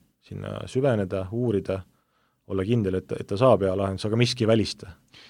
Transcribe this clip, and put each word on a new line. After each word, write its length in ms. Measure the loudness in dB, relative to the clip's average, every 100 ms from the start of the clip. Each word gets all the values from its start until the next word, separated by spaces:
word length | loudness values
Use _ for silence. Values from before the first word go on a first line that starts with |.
| _ _ -16
sinna 300 | -12 -10 -10 -6
süveneda, 640 | 0 2 2 0 -4 -4 -2
uurida, 380 | 0 0 0 -6 -8 _ _ _ _ _ -6
olla 140 | -2 0
kindel, 320 | 0 0 -2
et, 140 | -4 -8
et 80 | -6
ta 80 | 2
saab 240 | 4 6
hea 140 | 4 0
lahenduse, 300 | -2 -2 -2
aga 80 | 0
miski 240 | 0 2
ei 80 | 2
välista. 400 | 4 2 -6 -14 -20 _ -20 -20